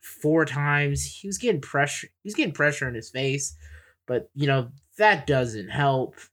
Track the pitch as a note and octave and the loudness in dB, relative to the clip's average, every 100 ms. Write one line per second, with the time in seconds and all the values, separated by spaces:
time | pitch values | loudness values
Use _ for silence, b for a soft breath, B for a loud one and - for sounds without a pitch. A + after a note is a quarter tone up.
0 | - - D3+ D#3+ D#3 C3+ C#3+ C#3+ C#3+ C#3 | -18 -4 2 2 2 0 2 2 2 0
1 | - - G3 G3 A#3+ D3+ - C#3+ C#3+ - | -4 -10 -10 -4 0 -2 0 0 0 -2
2 | - _ G3+ G#3+ B3 D3 D3 D3 C3 A#2 | -12 _ -8 -2 -2 2 0 2 -4 -6
3 | - B2+ C3+ C#3 - - b b b b | -8 -4 -2 -2 -4 -10 b b b b
4 | - B2 - C#3 C#3+ C3+ A#2+ - _ - | -4 -2 -2 -2 2 2 0 -8 _ 2
5 | G#3+ F#3 C#3+ C3+ A#2+ A2 F#2 C#3 C#3+ C3+ | 4 4 2 0 0 -4 -6 0 2 2
6 | B2 - - | 0 -8 -20